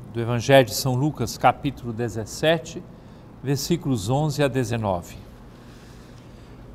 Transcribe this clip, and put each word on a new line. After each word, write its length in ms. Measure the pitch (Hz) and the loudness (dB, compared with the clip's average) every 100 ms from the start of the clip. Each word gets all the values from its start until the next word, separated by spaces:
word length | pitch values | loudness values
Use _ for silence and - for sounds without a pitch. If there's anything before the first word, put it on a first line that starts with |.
| - | -10
do 80 | 117 | -4
Evangelho 460 | 117 120 110 135 113 | -2 0 8 8 8
de 80 | |
São 200 | - 135 | 2 0
Lucas, 420 | 123 151 127 113 - | 2 0 0 -4 2
capítulo 560 | 127 - 143 - 120 | 4 4 -2 -6 -8
dezessete, 880 | 110 120 107 107 - 156 165 - 180 - - - - - - | -4 -4 -4 -8 0 2 2 0 -12 -14 -18 -20 -20 -20 -10
versículos 680 | 127 139 - 170 143 123 98 | -2 -2 2 0 2 0 2
onze 340 | 131 156 139 | 2 2 2
a 60 | 143 | 2
dezenove. 680 | 127 110 117 107 87 - - - - - - - - - - - - - - - - - | 2 0 0 0 0 -4 -14 -16 -18 -20 -20 -20 -20 -20 -20 -20 -20 -20 -20 -18 -18 -18